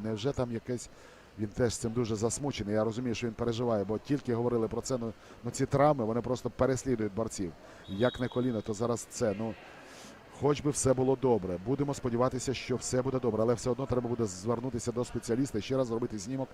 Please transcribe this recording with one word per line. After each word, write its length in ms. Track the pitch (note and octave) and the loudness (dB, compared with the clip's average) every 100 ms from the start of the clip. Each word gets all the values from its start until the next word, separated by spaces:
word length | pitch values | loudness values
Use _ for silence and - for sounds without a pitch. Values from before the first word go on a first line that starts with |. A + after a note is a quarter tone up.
невже 280 | G#2+ A2 C3 | -2 -2 -2
там 200 | C3 B2 | -2 -2
якесь, 380 | A2+ - B2 - - - - - - | -4 -4 -6 -6 -18 -20 -20 -16 -8
він 100 | G#2+ | -4
теж 260 | A2+ A#2+ | 0 0
з 40 | - | 2
цим 140 | A#2 | -2
дуже 240 | A#2 A2 G#2+ | 0 0 0
засмучений, 580 | A2+ - C#3+ - G2+ | 0 0 -4 -4 0
я 100 | G#2+ | 2
розумію, 300 | A2 G#2+ B2+ | 2 0 -2
що 120 | G#2+ A#2+ | -2 -2
він 80 | |
переживає, 500 | G#2+ A#2 A2+ B2 G#2+ | -2 -2 0 2 2
бо 140 | G2 G#2+ | 2 -2
тільки 360 | - C#3+ - | 0 -2 0
говорили 340 | A2+ A#2+ A#2+ A2 | 0 2 2 0
про 120 | A2+ | -2
це, 180 | - B2+ | -2 -2
ну, 120 | A#2 - - - | -4 -8 -16 -12
ну, 60 | A#2 | -6
ці 160 | - C3+ | -2 2
травми, 380 | C#3 D3 C#3 | 6 6 4
вони 160 | G#2+ A#2 | 2 0
просто 300 | A2+ B2 B2 | 0 -2 -2
переслідують 640 | - C3 B2+ C3+ A#2 G#2+ | 0 2 2 0 0 0
борців. 380 | G2 A2 - F2 - - - - | -2 -4 -2 -6 -6 -18 -18 -6
Як 320 | G2 B2 - | 0 2 2
не 80 | B2 | -2
коліно, 320 | B2+ B2+ A2 | 0 0 0
то 140 | G#2+ | -2
зараз 320 | G#2 A#2 A#2 - | -2 0 -2 -4
це, 240 | - A2+ G2 | 0 0 0
ну, 160 | A2+ G#2 - - - - - - - - | -4 -6 -14 -18 -18 -18 -18 -20 -16 0
хоч 200 | C#3 C#3 | 2 2
би 100 | D3 | 0
все 240 | - C3+ | 2 4
було 240 | B2+ C3 C3 | 4 4 4
добре, 360 | C3 A2+ F#2 F2 G#2+ | 4 4 2 -4 0
будемо 280 | C#3 C#3+ | 0 0
сподіватися, 600 | C3+ B2+ A#2 B2+ B2+ C3+ | -2 0 2 2 2 -4
що 220 | A#2+ - A#2+ | -4 -2 -2
все 260 | - B2+ | 0 0
буде 160 | C3 C3 | 0 0
добре, 240 | A#2+ G#2+ | 2 2
але 120 | A2+ | 4
все 160 | A#2+ B2+ | 2 0
одно 160 | A#2+ C3+ | 0 0
треба 220 | B2 A#2+ | 0 0
буде 160 | A#2 | 0
звернутися 680 | A2 F2+ G#2+ A#2 C3 B2 A#2+ | 0 0 -2 0 0 -4 -2
до 120 | A#2 | -2
спеціаліста 540 | B2 A#2+ - A#2 C#3+ G#2+ | -2 -2 0 2 2 0
і 40 | |
ще 140 | - C3 | 0 0
раз 100 | B2 | 2
зробити 320 | A2+ A#2+ A2 | 0 -2 -4
знімок, 300 | G2+ C3 C3 | -4 -4 -6